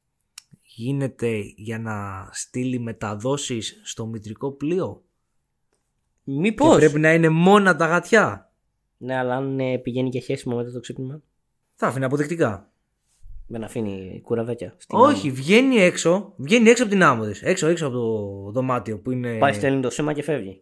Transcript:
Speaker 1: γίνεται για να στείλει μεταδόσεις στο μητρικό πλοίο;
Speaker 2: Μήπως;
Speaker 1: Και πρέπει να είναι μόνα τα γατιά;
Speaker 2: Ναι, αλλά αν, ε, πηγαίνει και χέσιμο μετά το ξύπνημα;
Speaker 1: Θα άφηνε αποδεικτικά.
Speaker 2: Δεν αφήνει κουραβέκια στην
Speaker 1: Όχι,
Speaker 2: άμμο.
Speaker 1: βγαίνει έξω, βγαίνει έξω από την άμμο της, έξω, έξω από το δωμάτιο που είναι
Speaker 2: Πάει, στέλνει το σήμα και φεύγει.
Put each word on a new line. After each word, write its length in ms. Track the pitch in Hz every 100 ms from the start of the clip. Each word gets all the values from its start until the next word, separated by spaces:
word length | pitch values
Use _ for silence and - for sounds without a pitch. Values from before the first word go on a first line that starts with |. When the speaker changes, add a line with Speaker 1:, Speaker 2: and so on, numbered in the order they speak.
| _ _ _ - _ _
Speaker 1:
γίνεται 760 | _ - 117 139 135 - 120 110 98 -
για 240 | 107 113
να 480 | 113 107 101 95 92
στείλει 480 | - - 127 127 127
μεταδόσεις 1000 | 117 110 107 104 117 139 - 120 101 -
στο 220 | - - 113
μητρικό 460 | 113 104 110 139
πλοίο; 500 | 139 147 180 143 - _ _ _ _ _ _ _ _ _ _ _ _
Speaker 2:
Μήπως; 480 | - 139 190 220 302
Speaker 1:
Και 40 | 208
πρέπει 200 | 151 147
να 140 | 156
είναι 160 | 165 165
μόνα 460 | 160 180 208 190 165
τα 100 | 165
γατιά; 640 | 175 - 220 165 98 _ _ _ _ _ _
Speaker 2:
Ναι, 200 | 123 131
αλλά 180 | 127 123
αν, 240 | 135 135
ε, 180 | 131 127
πηγαίνει 320 | 127 123 127
και 100 | 123
χέσιμο 360 | - 135 - 120
μετά 160 | 120
το 80 | 123
ξύπνημα; 420 | - 123 131 151 _ _ _ _ _ -
Speaker 1:
Θα 120 | 208
άφηνε 180 | 135 131
αποδεικτικά. 640 | 143 147 170 139 98 - _ _ _ _ _ - - -
Speaker 2:
Δεν 140 | 117
αφήνει 580 | 107 127 107 98 95 -
κουραβέκια 500 | - 117 113 117 90 -
στην 200 | - 180
Speaker 1:
Όχι, 300 | 269 269 165
Speaker 2:
άμμο. 120 | 127
Speaker 1:
βγαίνει 360 | 135 214 269 247
έξω, 580 | 180 - 160 180 196 -
βγαίνει 320 | 135 233 220
έξω 140 | 240
από 80 | 247
την 120 | 196
άμμο 220 | 170 120 107
της, 160 | 98
έξω, 260 | - 185 151
έξω 200 | 170 151
από 80 | 123
το 560 | 117 110 101 98 98
δωμάτιο 480 | 110 131 123 107 107
που 120 | 131
είναι 260 | 127 123 113
Speaker 2:
Πάει, 160 | 143
στέλνει 280 | 107 139 135
το 80 | 127
σήμα 240 | - 151
και 100 | 147
φεύγει. 380 | 139 147 98 95